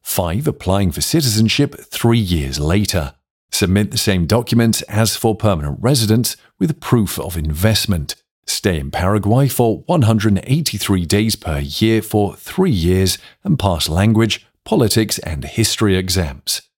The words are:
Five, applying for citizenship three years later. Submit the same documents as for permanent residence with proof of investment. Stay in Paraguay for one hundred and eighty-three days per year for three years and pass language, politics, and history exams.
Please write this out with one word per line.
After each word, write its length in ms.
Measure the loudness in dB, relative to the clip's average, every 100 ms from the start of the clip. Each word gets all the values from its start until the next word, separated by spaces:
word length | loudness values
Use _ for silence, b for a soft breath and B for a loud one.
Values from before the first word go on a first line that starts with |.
Five, 480 | -4 -2 -2 -2 -2
applying 440 | -4 -2 0 0
for 100 | -2
citizenship 720 | -2 0 0 2 0 2 -2
three 440 | -2 -14 -2 0 2
years 400 | 0 -2 -2 -2
later. 560 | 0 0 0 -2 -4 -10 _ _ _
Submit 400 | -2 2 2 0
the 80 | -2
same 280 | 0 0 2
documents 540 | 0 2 2 4 0
as 340 | -2 0 0 0
for 180 | -2
permanent 440 | 2 0 0 -2 -2
residence 540 | 0 2 4 2 2 -6 b _
with 220 | -2 -2
proof 380 | 0 0 0 -4
of 180 | -6 -4
investment. 760 | -4 0 2 2 0 -2 -4 -12 _ _ -10
Stay 320 | -2 0 -2
in 120 | -4
Paraguay 580 | -2 0 0 2 2 2
for 300 | 2 0 0 -2
one 160 | 2
hundred 320 | 4 4 2
and 100 | 0
eighty-three 600 | 0 -2 -2 -6 -2 0
days 300 | 2 0 0
per 240 | -2 -4 -4
year 420 | -4 0 2 2
for 360 | 0 0 -2 -4
three 340 | -10 -2 0
years 480 | 2 2 2 2 -2 B B
and 160 | -2 0
pass 300 | 0 0 -2
language, 580 | 2 2 4 2 -2 _ _
politics, 540 | -4 0 2 2 0 -4
and 260 | -6 -8
history 520 | -6 -2 -2 2 2 2
exams. 680 | 0 -2 -2 -6 -8 -8 _